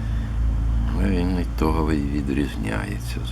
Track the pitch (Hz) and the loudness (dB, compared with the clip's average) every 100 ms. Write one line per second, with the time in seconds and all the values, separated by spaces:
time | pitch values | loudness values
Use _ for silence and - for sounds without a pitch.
0 | 55 55 55 55 57 55 - 55 57 78 | -2 -2 -2 0 0 2 2 2 2 2
1 | 98 90 87 90 85 - 78 80 78 78 | 2 2 2 0 0 0 2 2 2 2
2 | 71 73 69 67 69 - - 53 50 - | 0 -2 0 0 -2 -2 -4 -4 -4 -6
3 | - 57 60 | -4 -6 -4